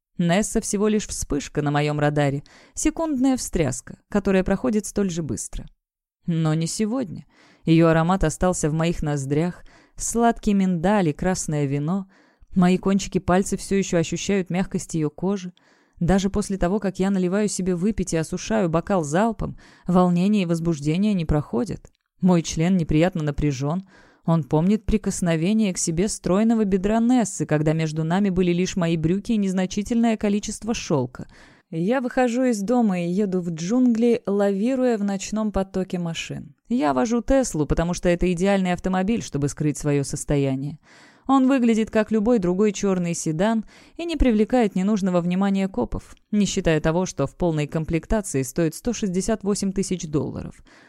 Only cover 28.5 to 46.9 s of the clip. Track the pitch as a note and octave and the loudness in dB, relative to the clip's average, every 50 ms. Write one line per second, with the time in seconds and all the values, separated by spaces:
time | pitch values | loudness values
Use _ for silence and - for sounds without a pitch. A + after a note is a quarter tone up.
28.5 | F3 F3 F#3 F3 - G3 E3+ E3 E3+ E3 D#3 D#3+ F#3 G3+ - - A#3 G#3 G3 F#3+ | 2 0 0 -2 -2 -2 0 0 0 0 0 0 0 0 -2 -2 -2 0 0 0
29.5 | F3+ F#3+ F#3 F#3 - G#3+ G3+ - A#3+ A#3 A#3 A#3 A3 G#3 - G#3 G3+ G#3 - - | 0 0 -2 -2 -2 -4 -4 0 0 2 2 2 2 0 0 0 0 0 -2 -6
30.5 | - - G#3+ G#3+ A3+ - - - E3+ C3+ B2 B2 - - - - - - - - | -12 -8 -6 -6 -6 -4 -2 0 0 0 0 -4 -8 -14 -18 -18 -18 -20 -20 -20
31.5 | - _ _ - E3 E3 F3 G3+ B3+ C#4 A#3+ B3 - C4 B3+ A#3+ A3+ B3 C4 B3+ | -20 _ _ -10 -6 -2 0 0 0 0 -2 -2 0 2 2 2 2 2 2 2
32.5 | A#3 G3+ G3 F#3+ B3+ B3 A#3 G3+ F#3 F3+ E3+ E3+ F3+ G3 G#3+ F#3+ F#3 F#3 E3+ F3+ | 0 0 0 0 2 2 4 2 2 0 -2 -2 0 0 0 0 0 -2 -2 -4
33.5 | E3 D#3 E3+ F3+ A#3 B3+ B3+ B3 A3+ G#3+ A#3+ A#3+ A#3 - - - G3+ G3+ G3+ G3+ | -6 -6 -4 -2 2 2 4 4 4 4 4 2 2 2 0 -2 0 2 2 2
34.5 | G3+ F#3+ G#3+ B3 C4+ B3+ B3+ B3 A#3 G3+ G3+ G3+ G3 G3 - - G#3+ G#3+ A3 G#3+ | 0 0 0 0 0 2 2 0 0 0 -2 -4 -4 -4 -6 -6 -4 -4 -4 -2
35.5 | G3 G3 F#3+ F#3+ - F#3+ F#3 F#3 F#3 F3 E3+ E3 E3 - - - C#3 C#3 - D3+ | -2 -2 -4 -2 -4 -6 -4 -4 -4 -4 -4 -4 -6 -8 -8 -10 -10 -12 -12 -14
36.5 | - _ _ - A#3 B3+ D4+ D4 C4 B3+ B3 A3 A#3 A#3+ - - C4+ C4+ B3 - | -20 _ _ -4 -2 0 2 2 2 2 2 2 0 -2 2 2 2 2 2 0
37.5 | - D#3 D3 - D#3 - E3+ F3 F3 - - F3+ F3 E3+ F3 F3+ F3+ E3 F#3 G3 | -2 -2 0 0 0 0 0 -2 -2 0 2 0 2 2 2 0 0 2 2 2
38.5 | G3+ G3 F#3 F3+ F3+ - - F#3 F#3+ F#3 F#3 G3+ A#3 A3 - - - C#3+ C#3+ C3+ | 2 2 2 0 -2 -2 -2 -2 -2 0 0 0 -2 -2 -4 -6 -4 -2 -2 -2
39.5 | - - D3+ D3+ C#3+ - - D3 C#3+ C#3+ C#3 - - - - - D3+ C#3+ C#3 C3+ | -2 -2 -2 -2 -2 -2 -2 0 0 0 0 -2 -6 -8 -2 0 0 2 2 0
40.5 | C3 C3+ C#3 D3 D#3 - _ _ - - - - _ _ - - C4+ C4+ C4 B3+ | -2 -4 -6 -8 -10 -12 _ _ -20 -20 -20 -20 _ _ -2 2 4 4 6 4
41.5 | C#4 C4 A#3+ A3+ A3+ G#3+ A3 - - A3 G#3+ - A3 A3 G3+ A#3+ B3 A3+ F3 F3 | 4 4 4 4 4 2 0 0 0 0 0 2 0 0 2 2 2 2 2 0
42.5 | F3+ F#3 G#3+ G#3+ G3+ - G3 G3 F#3 F3+ F3 E3+ E3 - - E3 D#3+ D#3 G3 A3 | 2 2 2 0 0 0 0 0 0 0 -2 -4 -4 -4 -4 -4 -2 0 0 0
43.5 | A3+ A3 G#3 - - - - - - - E4+ E4+ D#4+ C#4 - B3+ G#3+ G#3 G#3+ - | 0 -2 -4 -6 -16 -20 -20 -20 -12 -10 -8 -6 0 2 2 4 4 4 2 2
44.5 | B3+ B3+ A3+ G3 - F#3 F#3 G#3 A3 F#3+ F#3+ F#3 F3+ F3 E3+ F3 F3+ F#3 G3 G3+ | 4 2 2 2 0 0 0 0 0 0 0 0 0 0 0 0 0 0 0 0
45.5 | G3 F#3+ G3 F#3+ F#3+ B3 A#3 - - F#3 - - - _ _ - G#3 G#3 G3+ F3+ | 0 0 -2 -2 -2 -4 -4 -4 -6 -8 -10 -12 -20 _ _ -4 0 0 0 0
46.5 | - F#3+ F3+ F3 D#3+ D#3 - D#3+ | 0 0 2 2 2 2 2 2